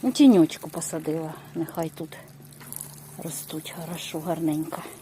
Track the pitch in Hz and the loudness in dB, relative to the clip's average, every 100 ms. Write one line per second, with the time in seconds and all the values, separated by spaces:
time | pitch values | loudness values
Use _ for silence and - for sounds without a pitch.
0 | 247 247 285 208 160 - 165 165 165 165 | 0 8 10 10 8 4 -10 -8 -6 -6
1 | 156 160 160 151 - - 160 - 165 - | -4 -4 -6 -10 -12 -8 -6 -4 -6 -6
2 | 156 - - - - - - - - - | -12 -12 -20 -20 -20 -20 -14 -12 -12 -16
3 | - - 170 - - 156 151 - 165 170 | -18 -12 -10 -10 -10 -10 -10 -12 -10 -10
4 | - 160 156 165 165 151 156 - - - | -8 -8 -4 -2 0 0 -4 -8 -12 -16